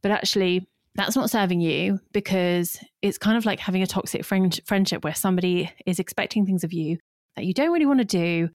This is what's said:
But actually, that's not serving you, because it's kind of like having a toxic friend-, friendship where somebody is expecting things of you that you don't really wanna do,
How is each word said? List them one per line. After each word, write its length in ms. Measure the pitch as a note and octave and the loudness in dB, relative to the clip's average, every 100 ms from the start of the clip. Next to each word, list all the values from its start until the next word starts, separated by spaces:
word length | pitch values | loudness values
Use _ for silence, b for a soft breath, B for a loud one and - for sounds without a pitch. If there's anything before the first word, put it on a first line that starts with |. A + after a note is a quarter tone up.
But 100 | G3+ | -2
actually, 580 | G#3 - G3+ F#3 F3+ F#3 _ _ - | 0 0 2 2 0 -2 _ _ -6
that's 200 | - B3+ | -2 -2
not 140 | A#3 | 0
serving 320 | A3+ F#3 F3 | 0 2 2
you, 400 | E3 C#3+ F#3 G3 - | 0 0 0 -2 -2
because 640 | G#3 - F#3+ F3+ F3 F3 - - _ | -4 0 0 2 0 -2 -6 -16 _
it's 160 | G3+ - | -4 0
kind 200 | G#3 A#3 | 0 2
of 80 | G#3+ | 0
like 160 | - | -2
having 200 | - F#3 | -2 0
a 60 | F#3 | 0
toxic 380 | F#3+ - - - | -2 -4 -6 -2
friend-, 340 | F#3+ F#3 - - | 0 2 0 -2
friendship 400 | G3 F#3+ - D3+ | 0 0 -2 -4
where 100 | - | -2
somebody 560 | F#3+ F3+ F3+ F3 E3+ - - | 0 2 2 0 -2 -6 -4
is 140 | F3+ | -2
expecting 460 | - - - G#3+ F#3+ | -4 -4 -2 0 2
things 200 | F#3 E3 | 0 -2
of 80 | |
you 240 | E3+ D#3 E3+ _ _ _ - | -4 -4 -4 _ _ _ -6
that 80 | F#3 | -2
you 80 | |
don't 180 | F#3 D#4+ | 0 2
really 140 | E4+ C#4+ | 2 4
wanna 180 | C4 | 2
do, 460 | G#3+ F#3 E3+ E3+ E3 | 2 0 2 0 -2